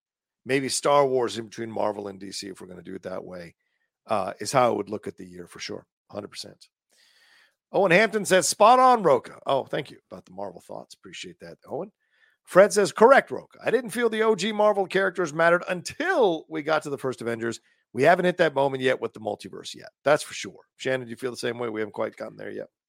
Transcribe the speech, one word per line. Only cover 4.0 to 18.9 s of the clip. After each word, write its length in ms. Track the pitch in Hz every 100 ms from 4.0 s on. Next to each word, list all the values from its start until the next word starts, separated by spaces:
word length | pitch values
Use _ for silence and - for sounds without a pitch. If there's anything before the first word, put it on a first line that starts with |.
| -
uh, 260 | 107 95 -
is 120 | 107
how 160 | 131 120
I 80 | 104
would 140 | 98
look 180 | 104 -
at 100 | -
the 80 | 92
year 220 | 87 87
for 120 | -
sure, 260 | - 101 - _ _
hundred 200 | 101 101
percent. 380 | - 101 101 _ _ _ _ _ _ _ _ _ _ _
Owen 200 | 170 196
Hampton 340 | 175 220 214 170
says, 220 | 185 -
"Spot 320 | - 214 254
on, 240 | 254 240
Rocha." 360 | 170 123 - - -
Oh, 180 | 135 113
thank 260 | 160 139
you 80 | - _
about 140 | 95 -
the 80 |
Marvel 280 | 92 98 85
thoughts. 320 | - 104 -
Appreciate 460 | - 95 82 92 82
that, 180 | 85 82 -
Owen. 240 | 127 202 _ _ _ _ _
Fred 300 | _ 175 196
says, 180 | 196 190
"Correct, 400 | - 233 262 -
Rocha. 280 | 104 - _
I 80 | 143
didn't 200 | 233 240
feel 180 | 233 233
the 140 | 214
O 120 | 220 208
G 160 | 208
Marvel 340 | 214 208 202 185
characters 460 | 185 190 180 165
mattered 300 | 156 165 175 185
until 760 | 180 - - 339 349 202 160 -
we 140 | 156
got 200 | 147 156
to 60 | 147
the 80 | 135
first 240 | 131 120
Avengers. 380 | 113 113 117 107 _ _ _
We 100 | 117
haven't 220 | 147 180 180
hit 120 | 175
that 180 | 160 135
moment 260 | 139 131
yet 160 | 131